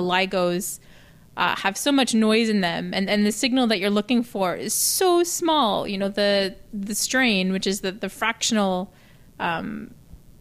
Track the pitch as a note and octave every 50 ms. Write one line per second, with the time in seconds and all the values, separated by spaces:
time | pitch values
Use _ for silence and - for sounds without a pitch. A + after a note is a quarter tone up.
0 | F3+ F3+ F3+ F#3 F#3+ F#3+ G3+ F#3 F3+ F3 F3 F3+ G3+ - - - - - - -
1 | - - - - - - - - F3 F3 - - - G3 G3+ - - D4 C#4 C#4
2 | B3+ A3+ - A3 A3 G#3+ A3 A3+ A#3 A3 G#3+ G#3 F#3 E3+ E3 E3 F3 F3+ F3+ F#3
3 | G3 F#3+ G#3 G#3 G#3 G#3 G#3 - - B3+ A#3+ C4 B3 A3 A3 F3+ F#3+ G#3 G#3 G#3
4 | G#3 - B3 A#3 A#3+ - - G#3 F#3+ F3+ D#3+ E2+ C3 G#3+ - - - - - -
5 | G4 F4+ F4 F4 F4 F4 - - F4 E4 D#4 D4+ B3 G#3+ F#3+ E3+ - - G3+ F#3+
6 | G3 G3 G3+ G#3 G3+ G3+ G3+ G3 G3 F#3+ - - - - - G#3 G3 G#3 G#3 -
7 | - - - C4 C4 A#3+ G#3 F#3 F#3 F#3 F#3+ F#3+ - G3 F#3+ G#3 - F#3+ F3+ A3
8 | - F#3+ - - A3+ A3 A3+ - - - A3+ G#3+ G3+ F#3+ F#3 F3+ F#3+ - - -
9 | - - - - - - - - - F3 E3 E3 - - - D2 - - - -
10 | - - - - - - - -